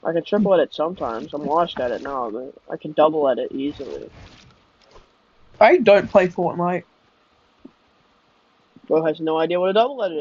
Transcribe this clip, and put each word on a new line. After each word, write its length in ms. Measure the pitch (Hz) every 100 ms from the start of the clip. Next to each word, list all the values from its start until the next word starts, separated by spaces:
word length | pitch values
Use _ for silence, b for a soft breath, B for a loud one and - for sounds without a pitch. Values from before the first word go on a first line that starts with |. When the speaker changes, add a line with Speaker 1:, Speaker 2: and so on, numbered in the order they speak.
| -
Speaker 1:
I 40 |
can 120 | 165 160
triple 300 | 208 202 185
edit 200 | 143 -
sometimes. 580 | 156 180 139 113 151 147
I'm 100 | 147
washed 340 | 151 170 -
at 120 | 127
it 120 | 110
now, 280 | - 139 120
but 240 | 107 131 - _
I 40 | -
can 160 | 156
double 360 | 151 156 156 139
edit 240 | 123 127
easily. 580 | - 139 143 131 71 - - - - - _ _ _ _ - _ _ _ _ _ -
Speaker 2:
I 180 | 214 349
don't 320 | 220 202 220
play 180 | 208 185
Fortnite. 560 | 170 175 170 175 180 - _ _ _ _ _ _ _ - _ _ _ _ _ _ _ _ _ _ _ _
Speaker 1:
Bro 180 | 156 160
has 160 | 156
no 180 | 160 160
idea 200 | 165 175
what 100 | 185
a 20 |
double 300 | 196 240 277
edit 140 | 202 160